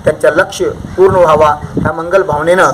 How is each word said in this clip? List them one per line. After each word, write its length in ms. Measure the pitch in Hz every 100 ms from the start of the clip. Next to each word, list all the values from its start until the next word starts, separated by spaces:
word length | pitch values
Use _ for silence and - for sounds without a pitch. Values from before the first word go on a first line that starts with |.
त्यांचं 260 | - 151 160
लक्ष 320 | 151 190 - 170 - - -
पूर्ण 180 | 190 190
व्हावा 400 | 170 151 151 147 170 -
ह्या 100 | 156
मंगल 320 | 160 165 190
भावनेनं 460 | 175 147 156 180 160